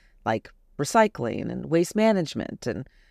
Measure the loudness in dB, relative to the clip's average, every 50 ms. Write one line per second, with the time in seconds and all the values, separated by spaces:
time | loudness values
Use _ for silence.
0 | _ _ _ _ -4 -2 -2 -2 -4 -10 -20 _ _ _ _ -6 -4 2 4 4
1 | 4 4 2 -2 -6 -4 -4 -4 -6 -6 -8 -8 -4 0 2 2 2 2 2 2
2 | 4 4 4 2 0 -2 -4 -6 -8 -8 -8 -8 -8 -6 -6 -6 -8 -14 _ _
3 | _ _